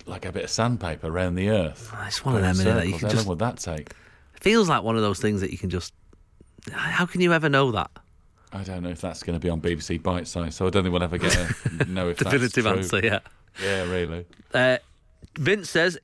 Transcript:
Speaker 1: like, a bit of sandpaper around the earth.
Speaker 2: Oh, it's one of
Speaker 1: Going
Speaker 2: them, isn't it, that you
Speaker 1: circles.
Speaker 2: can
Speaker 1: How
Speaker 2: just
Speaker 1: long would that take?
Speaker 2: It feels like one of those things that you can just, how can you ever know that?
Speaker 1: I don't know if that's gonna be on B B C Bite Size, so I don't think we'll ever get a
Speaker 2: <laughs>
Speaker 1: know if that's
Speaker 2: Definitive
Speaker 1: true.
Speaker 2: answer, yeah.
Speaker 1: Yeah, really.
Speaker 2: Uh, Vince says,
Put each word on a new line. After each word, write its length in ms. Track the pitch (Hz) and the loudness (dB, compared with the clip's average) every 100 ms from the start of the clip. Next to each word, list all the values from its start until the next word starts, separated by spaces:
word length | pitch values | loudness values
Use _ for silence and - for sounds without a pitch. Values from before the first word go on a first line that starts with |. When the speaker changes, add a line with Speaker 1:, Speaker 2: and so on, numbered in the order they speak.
Speaker 1:
like, 220 | - 92 95 | -12 -10 -8
a 60 | |
bit 120 | 87 | -6
of 60 | - | -4
sandpaper 560 | - 117 117 87 78 82 | 0 0 0 -4 -4 -4
around 300 | 85 92 87 | -2 0 0
the 120 | 98 | 2
earth. 420 | 107 78 - - | 2 0 -4 -14
Speaker 2:
Oh, 140 | - - | -10 -8
it's 160 | - | -6
one 120 | 139 | 0
of 80 | 113 | 2
Speaker 1:
Going 120 | 92 | 2
Speaker 2:
them, 60 | 92 | 4
isn't 80 | 101 | 4
it, 60 | |
that 120 | 113 87 | 2 0
you 60 | |
Speaker 1:
circles. 80 | 85 | -2
Speaker 2:
can 80 | 107 | 0
Speaker 1:
How 40 | |
Speaker 2:
just 120 | 110 101 | 0 0
Speaker 1:
long 120 | 85 | 0
would 0 | |
that 180 | 117 87 | -2 -4
take? 340 | - 78 73 - - - - | -8 -8 -10 -18 -20 -20 -20
Speaker 2:
It 60 | - | -2
feels 260 | 190 226 185 | 4 6 6
like 140 | 123 | 2
one 140 | 110 113 | 2 2
of 40 | |
those 200 | 104 98 | 2 2
things 200 | 107 104 | 0 0
that 100 | 92 | -2
you 60 | 87 | -4
can 140 | 92 | -4
just, 240 | 90 - - _ - _ - - - - | -4 -6 -14 _ -20 _ -20 -20 -20 -12
how 360 | - - 165 175 | -6 -2 0 0
can 160 | 180 | 2
you 100 | 175 | 4
ever 160 | 165 156 | 4 4
know 220 | 139 135 | 4 4
that? 180 | 104 - - - _ - _ - | 2 -4 -10 -20 _ -20 _ -14
Speaker 1:
I 100 | 95 | -10
don't 200 | 95 92 | -8 -6
know 80 | 87 | -6
if 100 | 82 | -6
that's 220 | 92 82 | -8 -8
gonna 160 | - 85 | -4 -2
be 80 | 87 | 0
on 120 | 82 | 0
B 140 | 85 | 0
B 60 | 85 | -2
C 160 | - 87 | -2 -4
Bite 300 | 95 90 - | -2 -2 -4
Size, 260 | 87 85 | -6 -6
so 120 | - 92 | -2 0
I 40 | |
don't 120 | 98 | 2
think 100 | 92 | 2
we'll 100 | 87 | 2
ever 140 | 87 85 | 0 0
get 180 | 90 | 2
a 520 | 90 85 - - 82 87 | 2 0 -4 -4 -2 -2
Speaker 2:
<laughs> 20 | |
Speaker 1:
know 220 | 92 87 | -2 -2
if 80 | - | -2
that's 120 | 127 | 0
Speaker 2:
Definitive 340 | 139 123 127 110 | 2 2 2 2
Speaker 1:
true. 60 | 95 | 0
Speaker 2:
answer, 240 | 92 101 | 0 0
yeah. 180 | 113 101 - - _ - | 0 0 -4 -20 _ -6
Speaker 1:
Yeah, 260 | 98 95 87 | -2 -2 0
really. 360 | 90 85 85 87 - - | -2 -2 -6 -10 -18 -4
Speaker 2:
Uh, 240 | 127 127 127 - _ _ _ - - | 2 2 2 -4 _ _ _ -14 -4
Vince 340 | 147 208 165 | 0 0 0
says, 280 | 165 175 170 | 0 2 0